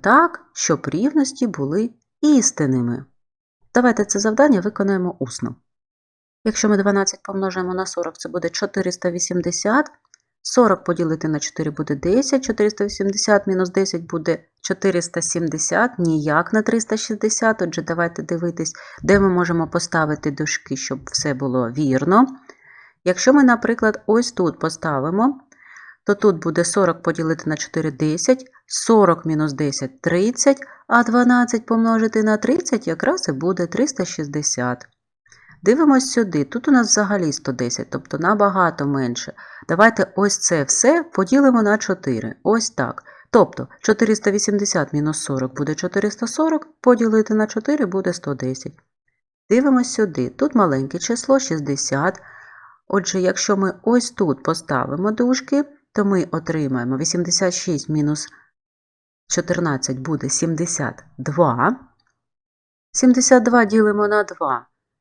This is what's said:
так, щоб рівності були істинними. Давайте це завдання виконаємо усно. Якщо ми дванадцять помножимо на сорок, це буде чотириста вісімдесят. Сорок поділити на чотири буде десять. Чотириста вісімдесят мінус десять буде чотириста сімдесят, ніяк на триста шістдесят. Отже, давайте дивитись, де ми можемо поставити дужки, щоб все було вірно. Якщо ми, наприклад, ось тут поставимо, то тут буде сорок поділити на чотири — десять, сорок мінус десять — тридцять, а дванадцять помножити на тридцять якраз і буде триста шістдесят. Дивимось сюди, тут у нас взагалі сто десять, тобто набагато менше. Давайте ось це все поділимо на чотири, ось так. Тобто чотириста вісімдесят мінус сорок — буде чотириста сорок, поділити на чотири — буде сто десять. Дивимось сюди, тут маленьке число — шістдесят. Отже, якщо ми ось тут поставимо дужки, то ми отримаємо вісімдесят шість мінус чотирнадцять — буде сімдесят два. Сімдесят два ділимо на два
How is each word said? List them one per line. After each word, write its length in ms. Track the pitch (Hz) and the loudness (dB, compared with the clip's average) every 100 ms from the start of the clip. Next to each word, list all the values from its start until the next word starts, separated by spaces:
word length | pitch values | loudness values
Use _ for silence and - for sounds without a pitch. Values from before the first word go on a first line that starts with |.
так, 400 | 190 269 339 - _ | 2 4 4 -2 _
щоб 300 | - - 151 - | -8 -2 -2 -2
рівності 600 | 160 262 302 269 - 240 | -2 0 0 -2 -2 -6
були 440 | 160 139 175 233 - _ _ | -4 -4 -2 -4 -8 _ _
істинними. 840 | 302 277 135 - 143 131 120 120 - _ _ _ _ _ _ | 4 4 4 0 0 0 -2 -4 -10 _ _ _ _ _ _
Давайте 300 | 247 247 226 | 0 2 0
це 140 | 208 202 | -2 -2
завдання 420 | 220 220 294 208 | 0 4 4 4
виконаємо 560 | 196 208 196 190 180 - | 0 -2 -2 0 -2 -4
усно. 360 | 127 - - - _ _ _ _ _ _ _ _ | -8 -8 -10 -10 _ _ _ _ _ _ _ _
Якщо 240 | 220 214 214 | -6 -2 2
ми 80 | 202 | 2
дванадцять 460 | 202 202 190 - | 2 0 -2 -6
помножимо 520 | - 196 190 185 180 | -8 -4 -4 -4 -4
на 120 | 185 185 | -6 -6
сорок, 280 | - 170 - | -6 -8 -10
це 120 | - | -8
буде 200 | 180 165 | -6 -6
чотириста 600 | - 196 196 180 180 180 | -4 -4 -2 -4 -2 -4
вісімдесят. 800 | 175 - 180 175 175 208 254 294 _ _ _ _ _ | -4 -4 -2 -2 -2 0 0 0 _ _ _ _ _
Сорок 420 | - - 226 185 | -2 4 4 4
поділити 440 | - 170 165 160 160 | 0 -2 -2 -2 -2
на 100 | 151 | -2
чотири 320 | - - 156 | -4 -6 -6
буде 240 | 147 151 | -6 -4
десять. 500 | 139 175 226 269 269 | -2 2 0 2 0
Чотириста 400 | 262 220 208 208 | -2 0 0 0
вісімдесят 600 | 202 - 196 196 - 202 202 | -6 -2 -4 -2 2 2 2
мінус 240 | 185 185 | -2 0
десять 320 | 196 190 170 | 0 -2 -4
буде 360 | 165 170 160 160 - _ | -6 -6 -4 -4 -6 _
чотириста 600 | - 185 196 175 170 170 | -8 -2 0 0 -2 -6
сімдесят, 760 | 165 170 165 160 - 180 240 247 | -4 -4 -4 -4 -2 0 0 0
ніяк 540 | 170 160 147 151 180 | 0 0 0 0 2
на 100 | 220 | 0
триста 340 | 214 226 - 220 | 2 -2 -2 -6
шістдесят. 680 | - 214 214 - 226 220 | -4 -4 -2 0 0 0
Отже, 200 | 175 165 | -2 -4
давайте 400 | 160 165 170 170 | -4 -2 -2 -4
дивитись, 500 | 156 170 170 170 160 - - - | -6 -4 -4 -4 -8 -8 -20 -6
де 180 | - 202 | 2 4
ми 80 | 196 | 4
можемо 400 | 180 175 170 165 | 2 2 0 -2
поставити 600 | 175 - 165 156 147 151 | -4 -2 -2 0 -2 -4
дужки, 460 | 143 156 - - 135 | -4 -4 -6 -6 -8
щоб 240 | - 135 - | -6 -10 -6
все 220 | - 147 | -6 -4
було 360 | 135 139 127 117 | -4 -2 -2 -2
вірно. 560 | 131 143 131 147 202 262 - - _ - - - _ | -2 0 2 4 4 4 0 -20 _ -20 -20 -20 _
Якщо 280 | 180 180 254 | -2 2 4
ми, 120 | 285 | 6
наприклад, 580 | 254 233 240 233 220 208 - | 6 4 0 0 0 -2 0
ось 260 | 226 240 | 0 0
тут 260 | - 175 156 | -2 -2 -2
поставимо, 840 | 160 160 160 139 147 190 254 269 _ _ - - - - | -6 -4 -4 -2 -2 0 0 -2 _ _ -20 -20 -20 -10
то 100 | - | -4
тут 280 | 202 214 165 | 2 2 2
буде 220 | 170 160 | -2 -2
сорок 380 | 170 208 180 170 | 0 2 0 0
поділити 480 | 170 160 160 160 156 | -4 -2 -2 -4 -4
на 60 | 151 | -6
чотири — 340 | - 165 156 | -6 -4 -4
десять, 520 | 135 156 165 - 262 - _ _ | -2 -2 0 0 0 -2 _ _
сорок 600 | - - 226 185 170 160 | -6 2 6 6 4 0
мінус 260 | 151 156 | 0 -2
десять — 480 | 135 147 - 131 - | -2 -4 -4 -8 -6
тридцять, 580 | 165 170 214 247 277 269 - - - | -2 0 0 2 2 2 -4 -20 0
а 160 | 240 | 2
дванадцять 640 | 233 240 240 247 240 226 233 | 4 2 4 4 2 -2 0
помножити 560 | 226 226 226 220 220 | 0 2 2 2 2
на 140 | 214 214 | 2 2
тридцять 500 | 233 339 - 226 - | 2 0 0 -4 -2
якраз 420 | 160 - 339 - | -2 0 0 -2
і 40 | |
буде 340 | 135 170 180 170 | -2 -2 -2 -2
триста 380 | - 285 - | 0 -2 -2
шістдесят. 840 | 175 - 147 151 147 - 123 123 - _ _ _ _ - - - | -6 -6 -6 -4 -4 -2 -4 -4 -10 _ _ _ _ -20 -20 -2
Дивимось 480 | 180 269 302 269 262 | 2 4 6 4 2
сюди, 340 | 240 208 160 | 0 0 0
тут 240 | 139 240 302 | -2 -2 2
у 20 | |
нас 180 | 254 226 | 4 4
взагалі 440 | 208 202 208 160 | 2 2 0 -2
сто 200 | 139 - | -2 -6
десять, 380 | 123 120 - - | -4 -4 -6 -8
тобто 280 | - - 143 | -10 -8 -2
набагато 680 | 170 208 202 190 175 165 143 | 0 2 2 2 0 0 -2
менше. 460 | 139 123 120 - - - - - | -2 -2 -4 -10 -16 -20 -18 -4
Давайте 440 | 170 226 226 - - | 4 4 4 -2 0
ось 220 | 202 - | 0 0
це 240 | - 165 | -2 -2
все 400 | 139 - 247 339 | 0 2 4 4
поділимо 600 | 320 - 190 269 277 240 | 0 -2 2 4 4 4
на 160 | 208 214 | 2 0
чотири, 560 | - 185 - 113 110 - | -2 -4 -4 -4 -6 -6
ось 280 | 170 226 - | 0 0 0
так. 320 | - 123 - - - _ | -4 -6 -6 -16 -20 _
Тобто 380 | 233 185 - - - | 4 4 0 -14 -6
чотириста 500 | - 214 220 214 208 | -2 2 2 2 0
вісімдесят 640 | 202 208 202 202 175 143 | -2 -2 -2 -2 -2 -2
мінус 260 | 147 151 156 | -2 -2 -4
сорок — 360 | - 135 131 131 | -6 -4 -4 -4
буде 180 | 147 | -6
чотириста 520 | 151 180 196 202 - 233 | -4 -4 -2 -4 -4 -6
сорок, 400 | - 320 311 - _ | -2 0 0 -4 _
поділити 540 | 254 240 226 220 214 | 2 4 4 2 2
на 120 | 214 214 | 0 0
чотири — 400 | 226 220 294 208 | -4 -2 -2 0
буде 260 | 190 185 | -2 -4
сто 220 | 175 - | -6 -6
десять. 440 | 135 127 131 - - _ _ _ _ _ _ _ | -6 -6 -6 -12 -18 _ _ _ _ _ _ _
Дивимось 420 | 233 277 254 247 | 2 4 2 2
сюди, 360 | - 208 143 123 | 0 -2 0 -6
тут 260 | - 294 | -2 0
маленьке 440 | 247 185 135 135 175 | 2 2 2 -2 -6
число — 400 | - 233 - 269 | -4 -4 2 2
шістдесят. 840 | 262 160 143 139 - 135 175 - - - - - - _ _ | 2 -4 -2 -4 -2 0 -2 -4 -16 -20 -20 -20 -20 _ _
Отже, 320 | 196 180 190 | -2 -2 -2
якщо 360 | 180 185 - 196 | 0 0 0 0
ми 180 | 190 185 | 0 -2
ось 280 | 220 240 240 | 2 2 0
тут 320 | - 180 131 | -2 -2 0
поставимо 680 | - 160 - 135 131 143 202 | -2 -4 -4 -4 -2 -2 -2
дужки, 520 | 220 247 254 262 277 285 _ _ | 0 0 0 0 -2 -2 _ _
то 120 | - | -2
ми 240 | 202 185 - | 2 0 0
отримаємо 640 | 160 165 160 139 127 120 131 | -4 -4 -2 -2 -2 -2 -2
вісімдесят 580 | 160 175 175 - 185 | -2 -2 -2 0 -2
шість 340 | 180 - 151 - | -2 -4 -4 -2
мінус 400 | 151 147 147 - - _ _ _ _ _ _ _ _ _ | -2 0 -2 -8 -18 _ _ _ _ _ _ _ _ _
чотирнадцять — 680 | - 170 175 165 135 135 131 | -4 -2 -2 0 -2 -4 -6
буде 300 | 131 151 147 | -4 -4 -4
сімдесят 760 | - 165 160 170 - 147 - - - | -2 -2 -2 -4 -4 -6 -8 -18 -8
два. 580 | 139 147 156 120 160 262 - _ _ _ _ _ _ _ _ _ _ | -6 2 2 2 0 -2 -12 _ _ _ _ _ _ _ _ _ _
Сімдесят 500 | - 254 247 254 254 | 2 4 4 6 6
два 220 | 233 240 | 6 4
ділимо 440 | 214 220 214 208 208 | 4 4 2 2 0
на 140 | 208 | 0
два 440 | 202 180 147 123 - _ _ _ | -2 -4 -4 -4 -8 _ _ _